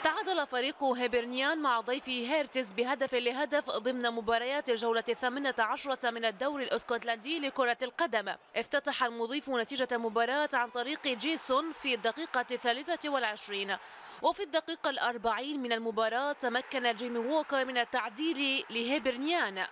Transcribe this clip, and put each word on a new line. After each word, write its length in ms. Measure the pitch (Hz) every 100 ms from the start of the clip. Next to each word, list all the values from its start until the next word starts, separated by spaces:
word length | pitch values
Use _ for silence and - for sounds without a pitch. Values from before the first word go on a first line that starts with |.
تعادل 420 | 311 339 415 349 285
فريق 380 | 247 262 277
هيبرنيان 720 | 269 254 247 240 240 254 269 320
مع 220 | 294 233
ضيفه 320 | 226 269 262
هيرتز 600 | 254 240 302 285 262 220
بهدف 420 | 190 247 269 269
لهدف 560 | 247 240 254 294 285 262
ضمن 400 | - 226 254 240
مباريات 600 | 233 220 226 247 285 269
الجولة 340 | 226 233 226 226
الثامنة 460 | 226 254 262 277 247
عشرة 520 | 214 269 285 262 247
من 140 | 233
الدوري 400 | 226 196 269 285
الاسكتلندي 760 | 254 233 - 233 233 233 240 330
لكرة 380 | 277 269 240 233
القدم. 520 | 262 - 339 220 196 - - 214
افتتح 480 | 233 285 285 262
المضيف 460 | 247 233 226 285 277
نتيجة 380 | 247 220 269 254
المباراة 560 | 240 233 220 233 277 302
عن 160 | 262 240
طريق 380 | 240 240 302 285
جيسون 640 | 240 269 330 - 262 320
في 220 | - 277
الدقيقة 520 | 233 226 254 330 254 240
الثالثة 600 | 247 240 240 302 330 302
والعشرين، 680 | 277 226 208 - 202 196 190 - - - -
وفي 200 | - 349
الدقيقة 480 | 359 320 - 330 302
الأربعين 720 | 269 226 233 226 214 277 294
من 100 | 247
المباراة 600 | 226 226 214 220 233 285
تمكن 640 | 285 254 240 262 269 240
جيمي 240 | 214 240 240
ووكر 460 | 226 311 285 277
من 140 | 262 254
التعديل 840 | 233 254 220 214 320 277 277 269 -
لهيبرنيان 960 | 226 233 294 254 240 294 349 220 190 185